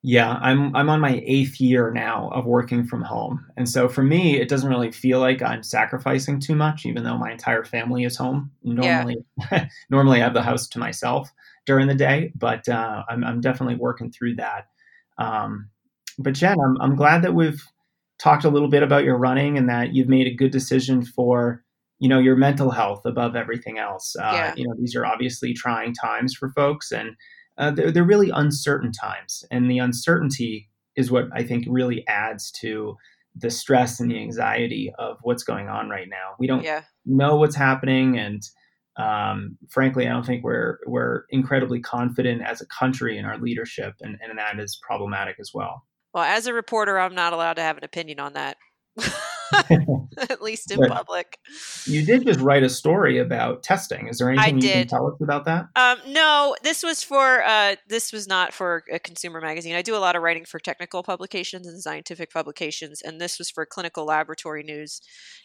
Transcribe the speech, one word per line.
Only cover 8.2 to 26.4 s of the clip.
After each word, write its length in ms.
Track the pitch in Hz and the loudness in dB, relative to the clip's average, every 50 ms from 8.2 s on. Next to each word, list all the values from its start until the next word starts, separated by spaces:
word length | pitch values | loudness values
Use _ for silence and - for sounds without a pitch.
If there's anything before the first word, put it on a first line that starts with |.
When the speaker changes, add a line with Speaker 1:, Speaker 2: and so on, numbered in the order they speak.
| 127 127 135 139 139 - _ _ | -2 -2 -2 -2 -4 -6 _ _
Speaker 2:
Yeah. 120 | - 123 117 | -6 -2 0
Speaker 1:
Normally, 440 | 120 127 175 170 160 - 120 120 117 - _ _ - - - | 2 2 2 2 2 0 -2 -4 -6 -8 _ _ -10 -6 0
<laughs> 380 | 196 170 - - - - - _ | 0 0 0 -2 -10 -18 -4 _
normally 320 | 139 139 139 135 131 120 | 4 6 8 8 8 6
I 20 | 117 | 6
have 100 | 123 120 | 4 2
the 80 | 117 | 2
house 280 | 117 117 123 120 - - | 0 2 -2 -2 -4 -6
to 100 | - 120 | -8 -6
myself 500 | 113 113 117 - - 123 123 139 139 - _ _ _ - _ _ _ | -6 -6 -6 -4 -4 -2 -2 -2 -4 -6 _ _ _ -20 _ _ _
during 240 | - 139 135 135 139 | 2 4 4 4 4
the 60 | 139 | 4
day, 360 | 135 139 135 139 151 160 - - | 4 4 4 4 2 0 -4 -4
but, 360 | - - 117 113 113 - - | -2 -2 -2 -2 -2 -2 -2
uh, 340 | 120 113 113 110 107 107 107 - | -2 -2 -2 -4 -6 -6 -6 -6
I'm, 160 | 117 120 120 | -4 -4 -4
I'm 160 | 120 117 120 | -2 -4 0
definitely 340 | 120 131 123 127 131 123 120 | 0 0 0 0 -2 -4 -2
working 340 | 120 120 123 123 - 120 117 | -2 -2 -2 -2 -4 -8 -12
through 260 | - - 123 120 120 | -8 -4 -4 -4 -4
that. 320 | 117 110 107 104 101 - _ _ _ _ _ _ _ _ _ _ | -4 -6 -6 -6 -8 -12 _ _ _ _ _ _ _ _ _ _
Um, 520 | - 110 110 110 107 107 107 107 104 104 104 _ _ _ _ _ _ _ - - | -6 -4 -2 -2 -4 -4 -4 -8 -10 -12 -16 _ _ _ _ _ _ _ -16 -12
but 160 | - 131 139 135 | -4 -4 -4 0
Jen, 220 | 139 170 185 202 165 | 2 2 2 4 4
I'm, 160 | 139 131 131 131 | 2 2 2 2
I'm 160 | 131 135 139 | 2 0 2
glad 280 | 139 147 147 160 170 175 | 4 6 6 6 6 4
that 120 | 180 170 | 4 4
we've 260 | 170 165 156 151 147 - _ _ _ _ _ _ _ _ _ _ - | 2 2 2 0 -6 -12 _ _ _ _ _ _ _ _ _ _ 2
talked 260 | - 151 151 147 156 | 6 6 6 6 6
a 40 | 156 | 4
little 200 | 143 143 147 139 | 4 4 4 6
bit 140 | 147 143 147 | 6 4 6
about 200 | 139 143 143 143 | 6 6 4 6
your 140 | 135 127 | 4 2
running 400 | 120 127 127 131 135 143 143 147 | 2 2 2 2 2 2 2 2
and 100 | 139 127 | 2 2
that 260 | 123 120 120 120 - 127 | 2 2 0 0 2 2
you've 140 | 131 127 | 2 4
made 200 | 127 135 131 131 | 6 6 6 4
a 60 | 127 123 | 2 2
good 180 | - 135 131 | 2 2 2
decision 520 | 131 131 131 - 135 131 127 131 131 127 120 | 2 0 0 2 0 0 2 2 0 0 0
for, 580 | - - - 123 123 123 120 120 120 120 - _ _ _ _ _ _ _ _ | -2 -2 0 2 4 4 4 2 0 -2 -4 _ _ _ _ _ _ _ _
you 80 | 135 | 4
know, 120 | 131 135 131 | 6 6 8
your 180 | 127 131 131 | 6 6 6
mental 340 | 127 135 143 139 143 143 131 | 6 6 4 4 2 0 0
health 300 | 120 117 110 101 104 101 _ | 2 0 -2 -2 -2 -4 _
above 300 | 120 120 123 120 120 120 | -4 -2 0 -2 -2 -2
everything 440 | 120 110 113 117 120 - 120 110 110 | -4 -4 -4 -6 -8 -8 -10 -8 -8
else. 360 | 107 101 98 - - - - | -6 -8 -8 -10 -10 -10 -8
Uh, 160 | - 107 107 107 | -4 -2 -2 0
Speaker 2:
Yeah. 200 | 170 165 160 160 | 0 -2 -2 -4
Speaker 1:
you 100 | 135 127 | -4 -6
know, 100 | 120 113 120 | -6 -4 -4
these 160 | 123 120 120 | -4 -4 -2
are 100 | 123 113 | -2 -2
obviously 480 | 107 113 117 123 127 123 - 127 123 120 | -2 -2 -2 -2 -4 -4 -6 -6 -6 -6
trying 400 | 120 - 123 117 113 113 120 120 | -2 -2 -2 -2 -2 -4 -6 -6
times 400 | - - 113 110 110 123 127 - | -4 -4 -4 -2 -2 -2 -4 -4
for 140 | - | -6